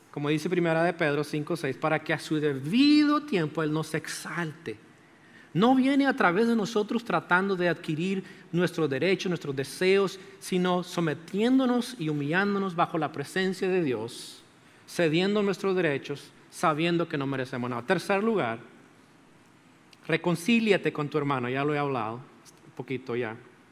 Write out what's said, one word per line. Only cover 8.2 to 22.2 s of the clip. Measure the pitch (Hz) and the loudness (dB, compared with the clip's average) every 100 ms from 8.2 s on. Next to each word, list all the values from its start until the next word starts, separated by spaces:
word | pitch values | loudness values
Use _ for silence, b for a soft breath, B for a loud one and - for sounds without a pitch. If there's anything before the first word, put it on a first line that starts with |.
| - B B | -6 B B
nuestros | 165 175 170 147 | 0 0 2 0
derechos, | 131 180 185 185 | 2 0 0 0
nuestros | 165 143 135 | -4 -4 -6
deseos, | 127 - 185 196 190 - B B | -6 0 4 4 2 -4 B B
sino | - 185 180 180 | -4 0 2 0
sometiéndonos | 170 175 160 147 - 196 233 262 247 247 233 - | -2 -2 -2 -2 -6 0 2 4 4 0 -2 -6
y | 156 | -4
humillándonos | 147 143 180 202 202 196 170 | -4 0 0 0 0 -2 -2
bajo | 160 165 | -2 -2
la | 147 | -4
presencia | - 139 185 190 185 190 | -6 -6 -2 -2 -2 0
de | 185 | 0
Dios, | 151 110 117 - - - - - B B B | 0 -2 -6 -12 -16 -18 -20 -20 B B B
cediendo | - 165 165 196 208 | 0 2 2 2 2
nuestros | 202 180 190 185 | 0 0 0 0
derechos, | 165 139 - 139 - - - | 0 0 -6 -12 -14 -20 -20
sabiendo | - 175 151 170 170 170 | -2 0 2 2 0 0
que | 147 | -4
no | 135 | -2
merecemos | 131 123 127 123 | -4 -4 -4 -4
nada. | 120 | -4
Tercer | 120 175 - 196 | 0 0 0 0
lugar, | 226 196 120 113 - - - - - _ _ _ _ _ _ - - - - | 2 0 -2 -4 -12 -20 -20 -20 -20 _ _ _ _ _ _ -20 -20 -12 -4
reconcíliate | 160 175 170 - 233 220 175 151 | -2 0 0 2 2 4 2 0
con | 151 143 | -4 -2
tu | 151 | -2
hermano, | 143 131 120 | 0 0 -2
ya | 135 | -2
lo | 147 | 0
he | 147 | 0
hablado | 143 127 110 | -2 -2 -4
un | 123 | -8